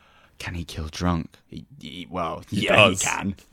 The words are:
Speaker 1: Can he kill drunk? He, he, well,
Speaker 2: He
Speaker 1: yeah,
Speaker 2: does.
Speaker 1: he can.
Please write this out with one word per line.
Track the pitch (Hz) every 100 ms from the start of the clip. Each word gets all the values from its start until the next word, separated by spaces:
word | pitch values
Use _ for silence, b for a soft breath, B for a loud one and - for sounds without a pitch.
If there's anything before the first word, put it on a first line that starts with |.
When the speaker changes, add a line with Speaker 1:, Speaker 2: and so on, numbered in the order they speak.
| b b b b
Speaker 1:
Can | - 90
he | 80
kill | - 78
drunk? | - 90 85 - - -
He, | - - 143
he, | 76 85 85
well, | 90 82 82 -
Speaker 2:
He | 104 -
Speaker 1:
yeah, | -
Speaker 2:
does. | 101 92
Speaker 1:
he | -
can. | 82 98 - -